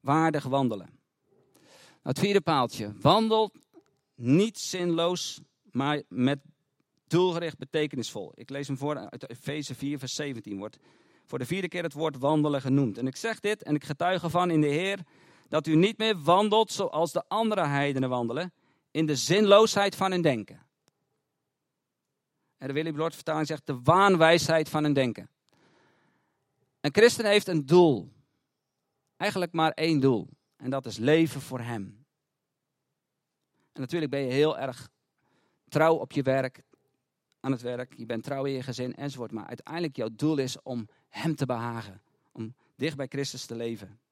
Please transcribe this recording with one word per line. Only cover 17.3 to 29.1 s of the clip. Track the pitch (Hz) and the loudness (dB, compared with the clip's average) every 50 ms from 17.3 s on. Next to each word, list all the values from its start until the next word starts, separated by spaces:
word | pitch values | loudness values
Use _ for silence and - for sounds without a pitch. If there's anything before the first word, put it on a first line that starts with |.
| - 214 233 220 214 196 170 | -4 -2 0 0 0 0 0
heidenen | 143 143 143 143 143 139 131 131 127 | 0 0 0 0 0 0 -2 -2 -2
wandelen, | 127 123 120 117 117 143 175 185 _ _ _ _ _ _ _ _ | -2 -2 -2 -4 -4 -6 -6 -8 _ _ _ _ _ _ _ _
in | _ 151 160 | _ -2 0
de | 151 147 | 0 0
zinloosheid | 127 - - 170 208 214 202 202 202 220 220 - 202 202 202 190 | -2 0 0 2 4 6 8 8 8 8 6 4 0 0 -2 -2
van | - 196 190 | -2 -4 -2
hun | 185 180 170 | -2 0 0
denken." | 156 131 113 101 - 95 - _ _ _ _ _ _ _ _ _ _ _ _ _ _ _ _ _ _ _ _ _ _ _ _ _ _ _ _ _ _ _ _ _ _ _ _ _ _ _ | 0 0 0 -4 -10 -16 -20 _ _ _ _ _ _ _ _ _ _ _ _ _ _ _ _ _ _ _ _ _ _ _ _ _ _ _ _ _ _ _ _ _ _ _ _ _ _ _
En | _ 135 | _ -10
de | 135 135 | -6 -4
Willy | 147 160 165 156 | -4 -4 -4 -4
Blort | 143 156 165 160 | -4 -4 -6 -6
vertaling | - - - 156 156 156 | -8 -6 -4 -2 -2 -2
zegt, | 143 160 143 _ | -4 -6 -10 _
"de | - 143 123 | -8 -8 -2
waanwijsheid | 120 139 165 185 196 202 190 165 160 160 170 175 165 - 165 160 156 - | 2 4 6 8 8 6 8 8 8 8 6 6 4 2 2 0 0 0
van | - 156 151 | -2 0 2
hun | 151 147 | 2 2
denken." | 139 135 123 107 - 92 - _ _ _ _ _ _ _ _ _ _ _ _ _ _ _ _ _ _ _ _ _ _ _ _ _ _ _ _ _ _ | 2 2 0 -2 -6 -14 -18 _ _ _ _ _ _ _ _ _ _ _ _ _ _ _ _ _ _ _ _ _ _ _ _ _ _ _ _ _ _
Een | _ 147 139 | _ 0 4
christen | 202 214 240 233 - 233 | 6 6 6 6 4 0
heeft | 208 202 208 202 - | 4 4 2 2 2
een | 180 160 143 | -2 -2 2
doel. | 131 165 180 180 165 135 101 82 - _ _ _ _ _ _ _ _ _ _ _ _ _ _ _ _ _ _ _ _ | 6 6 8 8 8 4 2 -4 -12 _ _ _ _ _ _ _ _ _ _ _ _ _ _ _ _ _ _ _ _